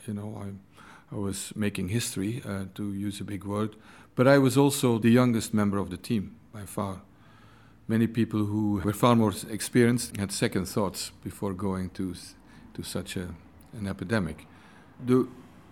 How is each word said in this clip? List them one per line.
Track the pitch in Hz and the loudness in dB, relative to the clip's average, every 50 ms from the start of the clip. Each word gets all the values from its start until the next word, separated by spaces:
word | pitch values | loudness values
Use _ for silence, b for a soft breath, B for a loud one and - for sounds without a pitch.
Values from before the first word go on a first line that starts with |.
| - | -12
you | - 107 | -10 -10
know, | 101 104 107 110 110 104 | -8 -8 -10 -10 -10 -12
I, | 101 98 95 - _ _ - - - - - - _ - | -12 -12 -14 -16 _ _ -20 -20 -20 -20 -20 -18 _ -8
I | 107 | -6
was | 101 98 95 - - - - | -4 -4 -4 -6 -8 -10 -6
making | 104 104 101 98 - 95 90 | -2 -2 -2 -2 -2 -4 -2
history, | 104 120 117 - - 98 95 104 113 131 139 | -2 -2 -2 -4 -4 -4 -4 -4 -4 -6 -6
uh, | 110 101 98 98 95 - | -6 -6 -6 -8 -8 -8
to | - 104 101 98 | -8 -8 -6 -6
use | 98 101 101 98 - | -6 -6 -6 -6 -8
a | 98 | -8
big | 92 104 95 92 | -10 -10 -8 -6
word, | 98 101 104 107 107 - B B B B B B B _ | -4 -4 -2 -2 -4 -6 B B B B B B B _
but | - 127 131 | 4 6 8
I | 139 139 | 8 8
was | 135 131 110 | 6 6 6
also | 135 143 143 135 - - 127 117 113 | 6 4 4 4 2 2 2 2 4
the | 110 117 | 6 6
youngest | 113 123 127 123 117 110 - - - | 8 8 6 6 2 0 -2 0 0
member | 107 104 101 98 101 | 2 2 2 2 0
of | 95 - | -2 -4
the | 90 | -6
team | 85 - - 120 107 90 - - - - - - | -8 -6 -4 -2 -2 -2 -6 -10 -18 -20 -20 -16
by | 107 101 | -16 -16
far. | 92 - - 104 98 95 95 - b b b b b b b b b b b b b b b b - | -10 -6 -6 -6 -4 -6 -10 -14 b b b b b b b b b b b b b b b b -2
Many | 113 113 117 | 0 2 2
people | 110 113 120 113 - - 107 104 | 2 2 0 0 0 0 0 0
who | 104 104 107 107 104 104 101 92 | 0 0 0 0 0 0 0 0
were | 101 104 | 0 2
far | - - 123 120 | 4 4 6 6
more | 117 113 107 90 - - - | 6 6 4 2 -2 -6 -8
experienced | 110 98 - - - 127 120 117 123 - - - - 107 | -8 -6 -6 0 4 4 6 6 4 2 -2 -4 -6 -4
had | 101 95 | -4 -4
second | - - - 117 - 104 92 | -2 -2 -2 0 0 -2 -4
thoughts | - - 120 104 90 87 - - - - - - | -2 -2 -2 -2 -2 -4 -6 -10 -12 -14 -14 -14
before | 104 - - - 101 95 | -14 -10 -8 -6 -6 -6
going | 90 101 98 92 92 92 90 | -4 -4 -4 -2 -4 -4 -6
to | - - 95 92 87 | -6 -6 -6 -6 -6
s-, | 87 - - - B B B B B B B - | -8 -14 -18 -20 B B B B B B B -14
to | - 95 | -12 -10
such | - - 95 92 - - | -8 -8 -8 -8 -8 -8
a, | 95 90 87 85 85 - - - - - - - | -8 -8 -8 -10 -14 -18 -20 -20 -20 -20 -18 -12
an | 113 104 98 | -8 -8 -6
epidemic. | 92 - 101 90 113 110 92 78 80 - - B B B B B B B B B B - 123 | -6 -6 -4 -2 0 0 0 -2 -6 -10 -14 B B B B B B B B B B -8 0
The | 123 127 131 - - - - - - - - - - | 2 4 4 4 2 -4 -14 -20 -20 -20 -20 -20 -20